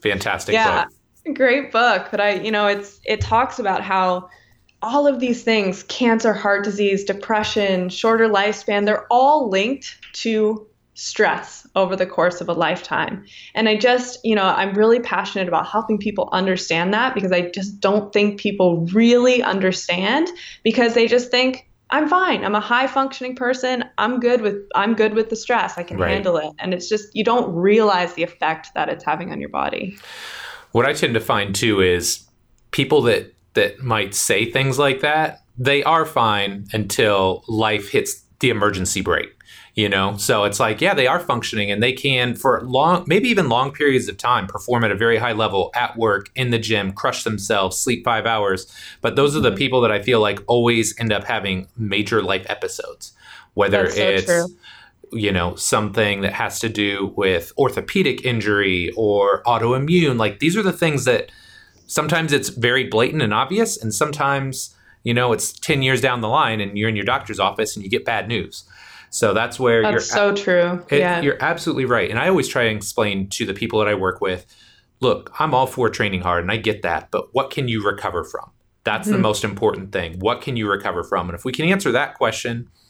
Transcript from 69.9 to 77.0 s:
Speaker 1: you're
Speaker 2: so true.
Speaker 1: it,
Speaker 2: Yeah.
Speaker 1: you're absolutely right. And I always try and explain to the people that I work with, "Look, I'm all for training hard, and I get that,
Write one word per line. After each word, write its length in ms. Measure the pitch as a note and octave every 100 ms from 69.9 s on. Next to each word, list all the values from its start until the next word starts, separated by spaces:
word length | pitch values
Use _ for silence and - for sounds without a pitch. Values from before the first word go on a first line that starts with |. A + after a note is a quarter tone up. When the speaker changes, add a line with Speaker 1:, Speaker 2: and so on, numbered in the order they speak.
Speaker 1:
you're 80 | -
Speaker 2:
so 320 | - G#3+ G3+ G3+
true. 480 | G3+ F3+ F3 F3+ -
Speaker 1:
it, 100 | C#3+
Speaker 2:
Yeah. 220 | F3+ F3
Speaker 1:
you're 160 | C#3+ -
absolutely 440 | C#3+ E3 - C3 B2+
right. 240 | A#2+ F2
And 80 | A2
I 120 | D#3+
always 180 | F#3 B2
try 160 | C#3
and 140 | A2+ G#2+
explain 500 | G2+ - G#2+ G2 G2
to 140 | - A2
the 80 |
people 260 | G2 A#2 A2
that 80 | G#2
I 40 |
work 280 | G#2 F#2 F#2
with, 240 | G2 F#2 - _ - _ _ _
"Look, 300 | B2+ - - -
I'm 160 | D#3
all 140 | C3 A2+
for 220 | - A#2
training 320 | - G#2 F#2
hard, 220 | F2+ F2
and 80 | F2
I 60 | A2
get 240 | G#2 G2+
that, 280 | F2 D#2+